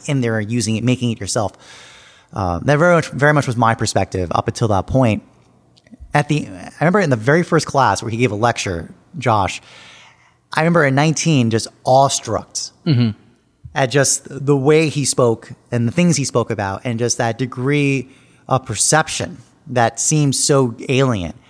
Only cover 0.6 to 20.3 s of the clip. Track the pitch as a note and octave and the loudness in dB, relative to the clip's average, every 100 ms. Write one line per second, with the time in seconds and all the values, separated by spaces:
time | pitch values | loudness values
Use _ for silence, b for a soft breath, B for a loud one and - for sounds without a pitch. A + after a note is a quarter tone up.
0.6 | G#2+ A2 A#2 B2+ B2 A2 G2 A#2+ G2+ - | -2 0 0 0 -2 -4 -4 -4 -4 -6
1.6 | B B B B B B B - F#2 E2+ | B B B B B B B -6 -4 -2
2.6 | A#2+ D3 F3 E3+ - D3 C#3+ D3+ C3 A#2 | 0 2 4 2 0 0 2 2 0 0
3.6 | A2+ A2+ A2+ - F#2+ - E2+ - - - | 0 2 -2 -2 -2 -4 -2 -2 -4 -2
4.6 | A2+ G2 - C3 B2 G#2 - _ _ _ | 0 0 0 0 2 0 -6 _ _ _
5.6 | _ _ _ - - D3 C#3+ D3 C#3+ F#2 | _ _ _ -20 -4 -2 0 -2 -4 -12
6.6 | - - D#3 G#3 E3+ B2 A2 D#3+ E3+ E3 | -18 -2 0 2 2 0 2 2 2 0
7.6 | - C#3 A#2+ G2 A#2 A2+ B2 G2+ A#2+ - | 0 2 2 0 -2 -2 -2 0 0 0
8.6 | G#2 E2+ E2 - _ E3 B2 G#2+ F#2 - | -4 -6 -8 -16 _ -6 0 2 0 -4
9.6 | B B B B B B B B _ - | B B B B B B B B _ -2
10.6 | E3 E3+ C#3+ C3+ D#3 D3 E3 D3 A#2 A2+ | 2 2 2 2 2 0 2 2 2 0
11.6 | - - - C3 C#3 - - G2 - - | -4 -8 2 4 4 0 -4 -6 -6 -10
12.6 | - - F3 B2 A#2 G#2 _ _ _ _ | -12 -8 0 2 2 -2 _ _ _ _
13.6 | - D3+ C3+ C3+ C3+ - - C3+ C#3 C#3+ | -10 -2 0 2 2 0 -6 -8 0 2
14.6 | C3 D#3 D#3+ C#3+ B2+ - A#2+ A2+ - - | 4 4 2 0 -2 2 2 0 -6 -20
15.6 | _ A#2+ A#2 F3 F3 D3 C3 - A2 A2 | _ -2 0 2 2 2 0 -2 -2 -4
16.6 | G2 G2 B2+ A2+ A#2+ - A#2 A2 C3 B2+ | -4 -6 -6 -4 -4 -2 -2 -2 -6 -4
17.6 | B2+ D3 C#3 C3+ B2 b b b b B2+ | -2 0 0 -2 -6 b b b b -4
18.6 | - G#2+ - D#3 D#3+ - F2 - - _ | -2 -4 0 0 0 -6 -8 -10 -20 _
19.6 | - B2 A#2 - - D#3 D3 | -6 0 0 0 -2 2 2